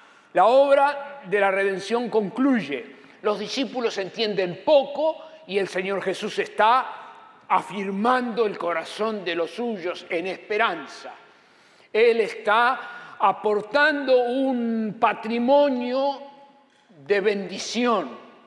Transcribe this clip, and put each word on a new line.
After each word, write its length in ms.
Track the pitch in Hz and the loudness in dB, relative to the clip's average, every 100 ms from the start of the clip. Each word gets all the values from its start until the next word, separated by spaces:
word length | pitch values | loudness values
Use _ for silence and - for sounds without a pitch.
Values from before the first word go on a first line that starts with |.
| - _ _ | -20 _ _
La 120 | 175 208 | 4 6
obra 760 | 262 277 277 285 285 - - 190 | 6 6 6 4 0 -10 -14 -2
de 140 | 202 | 2
la 120 | 196 | 2
redención 580 | 190 196 185 - 233 233 | 2 0 -2 -2 -2 0
concluye. 840 | 214 196 233 277 240 143 131 - - - - | 0 -2 0 2 2 0 -8 -10 -20 -20 -6
Los 180 | 208 202 | -4 -2
discípulos 580 | 208 262 254 254 233 202 | -4 -4 -4 -2 -4 -4
entienden 640 | 185 - 214 196 180 165 | -8 -4 -2 0 -2 -2
poco 600 | - 294 226 - 311 320 - - - | 4 4 4 -2 -2 -2 -12 -20 -6
y 100 | 196 | -4
el 100 | 185 | -2
Señor 340 | 185 190 196 | -4 -4 -4
Jesús 380 | 175 - 202 196 | -4 -6 -6 -6
está 1040 | - - 214 254 - - - - - - - | -6 2 4 4 0 -12 -18 -20 -20 -16 -2
afirmando 1000 | 190 - 202 196 196 233 254 240 220 214 | -2 -2 -8 -6 -2 2 2 0 -2 -2
el 120 | - | -2
corazón 680 | 170 165 160 - 220 214 175 | -4 -4 -6 -6 -4 -4 -4
de 100 | 170 | -4
los 160 | 160 | -4
suyos 540 | - 240 208 175 156 - | -4 -6 -4 -6 -8 -6
en 180 | 165 185 | -4 -4
esperanza. 840 | 170 - 214 226 165 143 - 131 - - _ _ _ _ _ _ | -8 -6 0 0 -2 -10 -16 -16 -18 -20 _ _ _ _ _ _
Él 280 | 214 233 226 | 2 4 4
está 920 | 196 - 208 220 240 262 - - - - | 0 -2 2 4 4 0 -8 -16 -16 0
aportando 1040 | 196 196 214 208 - 285 302 285 262 254 | 0 2 0 0 2 4 4 2 2 4
un 760 | 240 262 269 247 233 226 220 - | 4 0 0 0 -2 -2 -4 0
patrimonio 1200 | 202 208 220 233 240 285 294 247 247 254 277 269 277 - - _ _ _ _ | 0 0 -4 -2 4 4 4 0 -2 -2 -2 -4 -12 -20 -20 _ _ _ _
de 320 | 156 139 202 | -14 -2 0
bendición, 960 | 208 202 180 - - 220 247 208 131 - - - | 0 -2 -6 -10 -6 -2 0 0 -2 -12 -20 -20